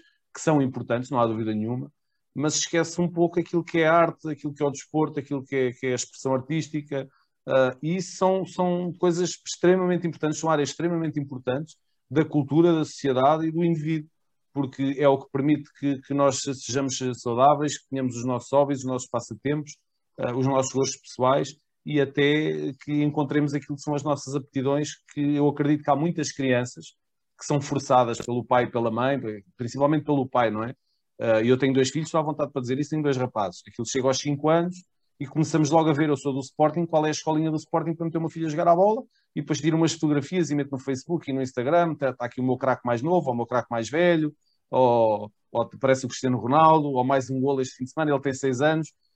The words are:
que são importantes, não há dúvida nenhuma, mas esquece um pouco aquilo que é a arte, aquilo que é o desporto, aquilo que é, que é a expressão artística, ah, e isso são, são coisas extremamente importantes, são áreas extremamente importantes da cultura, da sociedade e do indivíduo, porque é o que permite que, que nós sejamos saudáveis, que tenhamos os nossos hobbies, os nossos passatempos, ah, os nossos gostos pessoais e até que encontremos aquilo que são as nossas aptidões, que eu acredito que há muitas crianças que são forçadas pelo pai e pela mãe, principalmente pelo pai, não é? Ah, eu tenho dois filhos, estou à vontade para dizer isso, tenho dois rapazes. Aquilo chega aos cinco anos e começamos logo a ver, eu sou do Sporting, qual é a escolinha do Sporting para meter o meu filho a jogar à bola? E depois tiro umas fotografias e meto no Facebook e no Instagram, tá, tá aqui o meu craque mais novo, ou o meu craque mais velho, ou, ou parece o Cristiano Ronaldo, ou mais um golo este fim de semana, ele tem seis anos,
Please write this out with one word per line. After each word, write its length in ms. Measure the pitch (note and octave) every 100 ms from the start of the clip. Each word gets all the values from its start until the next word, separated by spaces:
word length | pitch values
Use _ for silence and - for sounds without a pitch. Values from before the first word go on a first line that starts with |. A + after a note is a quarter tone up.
| _ _ _
que 60 | -
são 200 | - D3+
importantes, 480 | C3+ C3 A#2+ A#2+ B2+
não 120 | C3
há 60 | A#2
dúvida 280 | A2 A2
nenhuma, 360 | G#2+ A2 B2 C#3 _ _ _ _
mas 220 | - D3+ -
esquece 440 | - E3+ E3 -
um 100 | F3
pouco 300 | E3+ E3+ F3
aquilo 240 | E3 E3+
que 140 | E3 E3+
é 80 | D#3
a 80 |
arte, 340 | E3+ E3 - D#3
aquilo 240 | D3 D3+
que 100 | C#3+
é 40 | C#3+
o 40 |
desporto, 480 | C3+ - D#3 D3+ D3+
aquilo 240 | C3+ C#3
que 140 | C3 C3+
é, 160 | B2+
que 140 | A#2+ C3
é 60 |
a 20 |
expressão 400 | B2 - - C3+
artística, 760 | C3 B2+ D#3+ - D3+ D3 C#3 C3 _ _ _ -
ah, 300 | C3 C3 C3
e 140 | D#3 F#3
isso 200 | F3+ -
são, 300 | F#3+ F#3+ F3+
são 480 | - F3+ F3 F3+ E3
coisas 320 | F3+ E3+ E3+ - -
extremamente 600 | - F3 F#3 F3+ F3+ F3
importantes, 320 | - D#3 D3+
são 120 | D#3+
áreas 200 | D3+ C#3
extremamente 500 | - E3+ E3+ D#3+ D3
importantes 560 | C3+ B2+ B2+ C3 D#3+ - _ _ -
da 140 | C3+
cultura, 480 | D#3 D3+ C3 D3+ F3
da 120 | D#3+
sociedade 600 | D3+ - C#3 B2+ C3+ D#3+ D#3+
e 60 |
do 120 | D#3+
indivíduo, 440 | F3 D#3+ D3+ D#3+ D3+ _ _ _ _
porque 440 | C#3 C3 - C3+ C#3
é 100 | C#3+
o 100 | C3+
que 120 | -
permite 400 | C#3 C#3+ D3 D3 -
que, 200 | C#3+ C3+
que 140 | -
nós 260 | C#3+ C#3 C3
sejamos 580 | C#3+ C3+ - C3+ C3+ B2+ B2+ A#2+
saudáveis, 580 | B2 A#2 C#3 D3 D3 -
que 100 | -
tenhamos 260 | C3+ B2+ A#2
os 80 |
nossos 260 | B2+ B2 -
hobbies, 260 | C#3 C#3+ C3+
os 60 | B2+
nossos 220 | B2+ -
passatempos, 680 | A#2 - G#2+ C3+ D3+ D3 - _ _ _ -
ah, 180 | B2 B2
os 100 | C3
nossos 260 | C3+ C3
gostos 280 | C3 C3+ -
pessoais 480 | - - B2+ C#3 - - _ _
e 160 | - D3
até 720 | C3+ D3 C#3+ D3+ D#3 D#3 D3+ B2+
que 180 | - D3
encontremos 520 | D3 D3+ C3+ D3 D3
aquilo 220 | C#3+ - C#3+
que 60 |
são 120 | -
as 80 | C#3+
nossas 320 | D3+ C3+ -
aptidões, 560 | C#3+ B2 C#3 C3 C#3+ D3 - _
que 220 | D3 C#3+ D3
eu 120 | D3
acredito 360 | D3 D3 D3+
que 60 | D3
há 60 | C#3
muitas 360 | E3 E3 C#3
crianças 640 | - C3+ B2 B2 - - _ _ _ _ _
que 60 |
são 160 | - D3
forçadas 580 | C3+ C#3+ C#3 B2+ A#2+ A2+
pelo 260 | - A#2+
pai 200 | A2 B2
e 60 | A#2+
pela 200 | A#2+ A#2
mãe, 280 | A2 C3 C#3 A#2 G#2 - -
principalmente 460 | A#2+ - C#3+ D#3
pelo 220 | D3 C#3+ B2+
pai, 240 | B2 A2+
não 140 | G#2+
é? 100 | A2+ - _ _ _ -
Ah, 220 | A2+ A2
eu 160 | A#2 B2+
tenho 160 | C3+
dois 160 | C3 C3
filhos, 180 | D#3 D#3
estou 100 | E3
à 60 |
vontade 260 | D3+ D3+ D3
para 120 | C#3+
dizer 160 | A#2+ C3
isso, 120 | D3
tenho 120 | D#3
dois 140 | C#3+ B2+
rapazes. 420 | B2+ A2 G2 F2 -
Aquilo 180 | - A2+
chega 220 | C3+ C3+
aos 100 | C3
cinco 300 | D3 C#3+ D3+
anos 260 | E3 F3 F3+ - _ _ -
e 60 | C#3
começamos 440 | D3 D#3 D#3+ D3
logo 200 | E3 D#3+
a 20 |
ver, 160 | C#3+ D#3
eu 80 | C#3
sou 160 | C#3+
do 80 | C3+
Sporting, 460 | C3 - D3+ D#3 E3+
qual 180 | D#3+
é 40 | D#3
a 40 |
escolinha 380 | D3 - D#3 D#3+
do 60 | D#3
Sporting 380 | - E3 D#3
para 120 | D#3+ E3
meter 120 | D#3+
o 20 |
meu 80 | E3
filho 160 | E3 D#3+
a 40 |
jogar 180 | D3+ E3+
à 60 |
bola? 280 | E3+ G3+ A#3+ - _ _
E 80 | D#3+
depois 180 | D3 C#3
tiro 160 | D#3 D#3+
umas 160 | D#3+
fotografias 580 | - D3+ D3 C#3 F#3 D3
e 40 |
meto 160 | C#3+ C#3
no 60 | C3
Facebook 520 | C3+ C3 - E3+ -
e 20 |
no 100 | C3+
Instagram, 520 | C3 - B2 F3 E3+
tá, 180 | C#3+ C3+
tá 120 | C3
aqui 160 | A#2+ -
o 40 |
meu 120 | B2+ B2+
craque 300 | B2+ B2 B2
mais 140 | A#2
novo, 280 | D3+ F3+ D#3
ou 60 |
o 20 | C#3+
meu 100 | A#2
craque 220 | B2+ -
mais 180 | A#2 A2
velho, 460 | D3+ F3 E3 D3+ - _ _ _
ou, 600 | C3 B2+ A#2+ A2 G#2 G#2 _ _
ou 180 | A#2 A#2 -
parece 260 | C3 C3
o 40 | B2+
Cristiano 300 | - C3 B2
Ronaldo, 500 | A#2+ D3 D#3+ D#3+ C#3+
ou 160 | B2+
mais 260 | B2+ C3+ A#2+
um 100 | C3
golo 200 | C3+ C3+
este 160 | C3 -
fim 80 |
de 80 | B2+
semana, 180 | - D#3
ele 100 | C#3
tem 140 | C#3
seis 260 | C3 - B2+
anos, 320 | D3+ D#3+ D3+ _ _